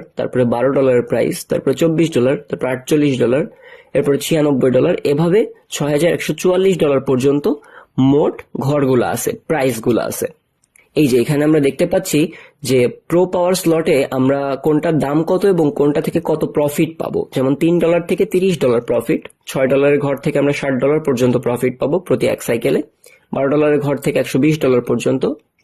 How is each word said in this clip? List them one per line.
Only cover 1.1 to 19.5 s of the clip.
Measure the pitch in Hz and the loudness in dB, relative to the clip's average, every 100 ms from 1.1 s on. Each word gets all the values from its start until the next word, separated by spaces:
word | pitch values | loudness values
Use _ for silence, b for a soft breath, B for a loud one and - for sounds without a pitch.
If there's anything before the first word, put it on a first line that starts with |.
| 120 - 180 - | 0 -2 -4 -4
তারপরে | - - | -4 -2
চব্বিশ | 131 165 160 165 | 0 0 2 0
ডলার, | 127 127 156 - | 2 0 0 -4
তারপরে | - 131 | -6 -4
আটচল্লিশ | 127 - 156 147 127 | -4 -2 0 2 2
ডলার, | 117 135 202 B B B B | 0 0 -2 B B B B
এরপরে | - 139 139 | -2 0 0
ছিয়ানব্বই | - 160 147 135 131 | 0 0 2 2 2
ডলার, | 127 147 185 | 2 2 0
এভাবে | - 143 170 196 - b b | -2 0 2 2 0 b b
ছয় | - 147 | -6 -2
হাজার | 147 165 | 0 0
একশো | 143 - | 0 -4
চুয়াল্লিশ | 160 180 180 190 170 | -2 0 2 2 2
ডলার | 160 139 | 2 0
পর্যন্ত | 127 127 139 143 143 143 B B B - | 0 0 2 2 0 -4 B B B 0
মোট | 135 143 190 - - - | 4 4 2 -2 -12 -8
ঘরগুলো | 139 147 135 127 92 | -2 0 2 2 0
আছে, | 101 - - - | -2 -4 -6 -4
প্রাইসগুলো | 156 131 113 117 107 | -2 -2 -2 -2 -2
আছে। | - - - - _ _ _ _ b - | -2 -6 -8 -10 _ _ _ _ b 0
এই | 151 | 2
যে | 127 | 2
এখানে | 175 147 | 2 0
আমরা | 151 156 | 2 2
দেখতে | 139 135 180 | 2 0 -2
পাচ্ছি | 190 185 147 160 B B B | -2 0 -2 -2 B B B
যে | 123 131 120 - - | -2 0 0 -2 -2
প্রো | 170 180 | 0 0
পাওয়ার | 185 175 | 0 0
স্লটে | 185 165 160 160 151 131 | 0 0 0 2 0 0
আমরা | 131 131 139 139 131 | 0 0 0 -2 -4
কোনটার | 160 151 170 156 | 0 0 0 0
দাম | 139 147 | 0 0
কত | 165 180 196 | 0 0 2
এবং | 180 147 143 | 2 0 2
কোনটা | 147 147 | 0 0
থেকে | 156 170 | -2 -2
কত | 165 156 143 | -2 -2 -2
প্রফিট | 151 147 147 160 - | -2 -2 0 -2 -4
পাবো। | - 87 - - | -6 -6 -4 -2
যেমন | 131 143 | 0 2
তিন | 160 175 | 2 2
ডলার | 165 170 170 | 2 0 0
থেকে | 180 196 | -2 0
তিরিশ | 185 190 170 | 0 0 0
ডলার | 131 117 | 0 0
প্রফিট, | 120 120 113 - - _ | 0 -2 -2 -4 -6 _
ছয় | - | -8